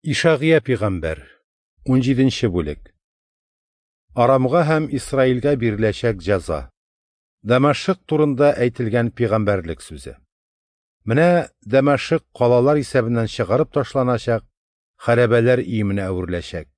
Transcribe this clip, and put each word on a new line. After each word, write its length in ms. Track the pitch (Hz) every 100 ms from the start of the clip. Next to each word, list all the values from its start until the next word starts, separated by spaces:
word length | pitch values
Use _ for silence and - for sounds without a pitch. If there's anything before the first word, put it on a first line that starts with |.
Ишагия 540 | 160 139 170 151 156 160
пигамбәр, 640 | 127 120 104 92 80 78 - _ _ _ _ _ -
унҗиденче 600 | 131 127 127 131 - 117
бүлек. 380 | 87 73 76 - _ _ _ _ _ _ _ _ _ _ _ _ -
Арамга 460 | 120 135 127 165 156
һәм 220 | 156 151
Исраилгә 640 | 135 - 135 131 123 143
биреләчәк 640 | 139 117 104 110 101 117 98
җәза. 380 | 82 98 80 78 - _ _ _ _ _ _ _ 101
Дамашык 540 | 127 143 156 - 185 -
турында 380 | 151 151 127 143 -
әйтелгән 540 | 123 - 113 120 117
пигамбәрлек 640 | - 117 110 101 98 82 80
сүзе. 380 | - 76 65 58 _ _ _ _ _ _ _ _ 107
Менә 460 | 127 170 175 - _
Дамашык 600 | 104 127 139 139 - 160 _
калалар 460 | - 120 123 131 151
исәбеннән 480 | 135 131 113 117 110
чыгарып 400 | - 95 120 156 147
ташланачак, 680 | 139 139 127 120 - 113 _ _ _ _ _ _ -
хәрабәләр 560 | 117 120 117 117 123
өеменә 460 | - 110 101 98 95
әвереләчәк. 560 | 90 90 87 - 85 76